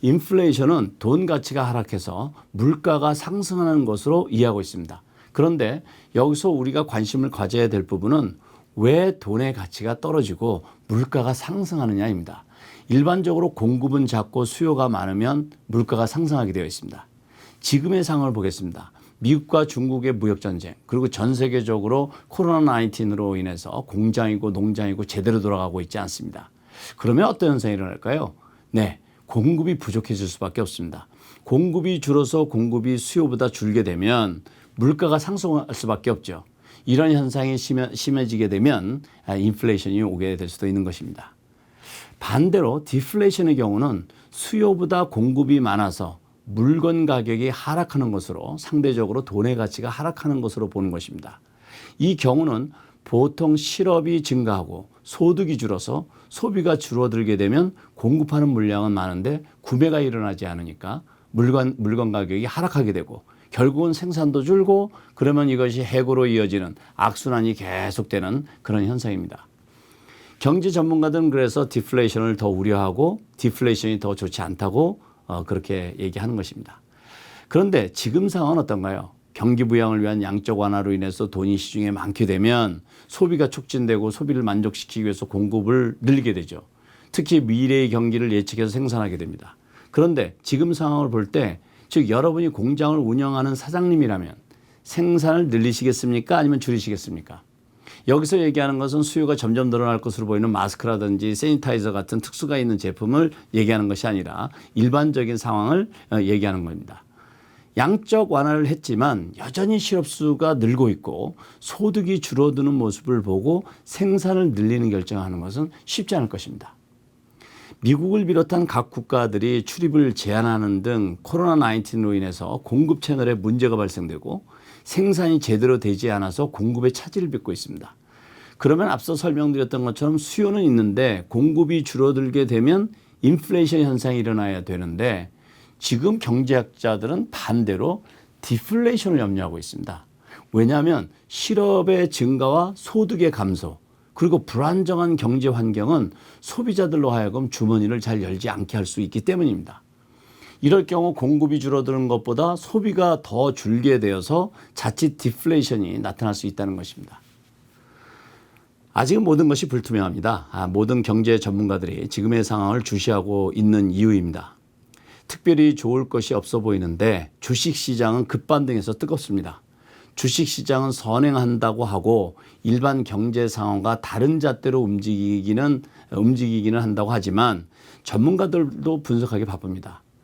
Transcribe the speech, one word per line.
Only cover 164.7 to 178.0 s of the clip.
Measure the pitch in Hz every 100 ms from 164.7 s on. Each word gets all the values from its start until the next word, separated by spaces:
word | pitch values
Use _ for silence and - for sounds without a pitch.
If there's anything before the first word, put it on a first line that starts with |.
| _ _ _ _ - -
특별히 | - 175 156 151 147
좋을 | 113 127 127
것이 | 120 113
없어 | 113 - 117
보이는데 | 107 101 87 85 110 95 78 _
주식 | - 123 170
시장은 | 147 - 117 113 117 123
급반등해서 | 127 - 151 135 117 104 107
뜨겁습니다. | 147 151 - 98 82 - _ _ _ - - -
주식 | 131 143 151
시장은 | - - 135 135
선행한다고 | 127 113 117 143 135 120 113 113 110 117
하고 | 98 95 113 87 - - _
일반 | 113 120 139 135 120
경제 | 101 117 117 117
상황과 | 113 104 101 107 113
다른 | - 113 135 160
잣대로 | 143 127 139 127
움직이기는, | 110 101 104 101 101 101 98 110 143 135 143 - -
움직이기는 | - 113 127 120 113 107 117
한다고 | 110 104 104
하지만 | 117 95 95 120 95 82 _ - -